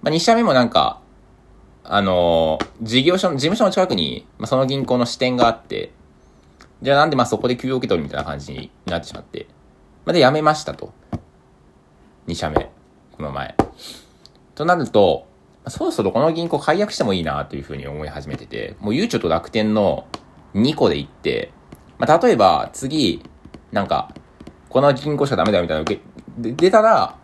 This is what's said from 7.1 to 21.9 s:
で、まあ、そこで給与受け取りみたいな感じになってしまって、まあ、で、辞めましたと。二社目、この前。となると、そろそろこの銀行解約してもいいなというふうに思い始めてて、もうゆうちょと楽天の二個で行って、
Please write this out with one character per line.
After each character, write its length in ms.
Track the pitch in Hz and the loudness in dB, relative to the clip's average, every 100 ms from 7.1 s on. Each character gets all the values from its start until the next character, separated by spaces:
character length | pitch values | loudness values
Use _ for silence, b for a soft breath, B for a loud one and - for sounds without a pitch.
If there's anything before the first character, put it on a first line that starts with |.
で、 60 | 135 | 2
ま 80 | |
あ、 20 | 120 | 0
そ 120 | 104 | 0
こ 100 | 123 | -2
で 80 | 123 | -2
給 120 | 127 | -2
与 80 | 131 | -4
受 100 | - | 0
け 20 | |
取 120 | 90 | -2
り 40 | |
み 60 | 71 | -2
た 60 | 71 | -8
い 40 | |
な 40 | |
感 140 | 76 73 | -8 -10
じ 140 | - | -10
に 180 | 65 64 _ | -14 -14 _
な 140 | - 85 | -8 -6
っ 20 | |
て 60 | - | -8
し 80 | |
ま 60 | - | -18
っ 20 | |
て、 240 | - - - _ _ _ _ _ | -14 -14 -16 _ _ _ _ _
ま 60 | - | -2
あ、 20 | |
で、 80 | 170 | 4
辞 100 | 127 | 4
め 120 | 151 | 4
ま 120 | 151 | 0
し 100 | 147 | 0
た 100 | - | -4
と。 180 | - - - _ - - _ _ _ _ _ _ _ - _ - | -10 -16 -20 _ -12 -12 _ _ _ _ _ _ _ -20 _ -10
二 80 | |
社 160 | 85 80 | -6 -2
目、 200 | 76 - _ _ _ _ - | -2 -4 _ _ _ _ -12
こ 60 | |
の 80 | 73 | -10
前。 240 | 67 58 - - B B B B B B _ _ | -8 -8 -4 -4 B B B B B B _ _
と 100 | - 160 | -6 0
な 100 | 175 | 0
る 120 | 127 | 2
と、 360 | 110 95 76 - _ _ _ - | 4 4 2 -4 _ _ _ -16
そ 160 | - | -4
ろ 80 | 339 | -4
そ 100 | - | 0
ろ 100 | 98 | 0
こ 80 | 110 | 2
の 120 | 151 | 0
銀 180 | 165 170 | 0 -2
行 80 | 143 | -2
解 200 | - 165 | 0 0
約 140 | 208 | -2
し 60 | - | -2
て 60 | |
も 100 | 107 | -2
い 60 | 92 | 0
い 20 | |
な 220 | 80 71 71 | -2 -4 -6
と 100 | 71 | -10
い 40 | |
う 20 | |
ふ 100 | 69 | -12
う 40 | 71 | -12
に 100 | 67 | -10
思 180 | 73 | -10
い 40 | 76 | -10
始 200 | 73 73 | -12 -12
め 80 | - | -12
て 100 | - | -12
て、 300 | 58 - - | -10 -10 -8
も 100 | 104 | -4
う 40 | |
ゆ 100 | 123 | -2
う 40 | 226 | 0
ち 80 | 113 | -2
ょ 40 | |
と 80 | 82 | 0
楽 200 | 82 - | 0 0
天 220 | 113 107 | -2 0
の 340 | 107 98 69 - - - - - | 2 2 0 -6 -18 -18 -20 -8
二 220 | 98 123 | 0 0
個 160 | 151 117 | 2 0
で 80 | 73 | 0
行 80 | 71 | -6
っ 40 | |
て、 420 | - - 62 - - - - - | -8 -4 -4 -6 -14 -20 -20 -20